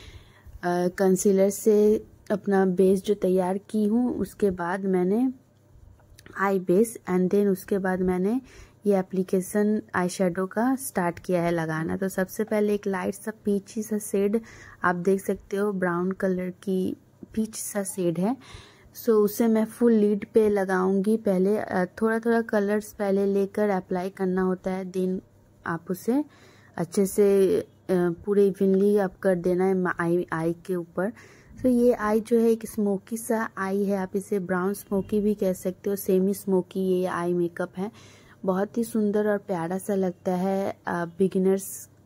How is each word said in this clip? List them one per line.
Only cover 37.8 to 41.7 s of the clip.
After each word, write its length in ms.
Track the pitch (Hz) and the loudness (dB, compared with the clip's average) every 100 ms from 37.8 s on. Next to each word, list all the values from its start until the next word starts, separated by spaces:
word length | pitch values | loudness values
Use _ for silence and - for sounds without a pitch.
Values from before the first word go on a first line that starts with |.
| 202 - - - - - 190 | -10 -10 -20 -20 -20 -8 -2
बहुत 320 | 185 208 - | -2 -2 -4
ही 60 | |
सुंदर 440 | 226 220 208 208 214 | -4 0 0 0 0
और 100 | 202 | -2
प्यारा 400 | 202 180 165 185 | -2 -4 -4 -6
सा 180 | 185 196 | -2 -2
लगता 400 | 185 180 - 180 | -2 -2 -4 -2
है। 420 | 190 196 196 - - | 0 -2 -4 -6 -6
अ, 180 | 180 170 | -4 -6
beginners 840 | 170 190 190 185 190 - | 0 0 2 2 0 -2